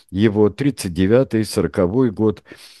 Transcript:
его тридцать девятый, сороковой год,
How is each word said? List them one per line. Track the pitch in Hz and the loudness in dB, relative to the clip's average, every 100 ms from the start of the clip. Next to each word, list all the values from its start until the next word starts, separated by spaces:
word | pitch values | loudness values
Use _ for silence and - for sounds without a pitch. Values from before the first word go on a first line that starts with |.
| - | -10
его | 92 110 101 104 | 0 0 2 0
тридцать | - 139 - 95 | 0 -4 -4 -8
девятый, | 85 95 120 131 110 | -2 2 2 2 -2
сороковой | 104 104 85 - 90 120 123 | -2 -2 -2 0 0 0 -2
год, | 95 110 - _ - - - | 0 -2 -2 _ -20 -20 -20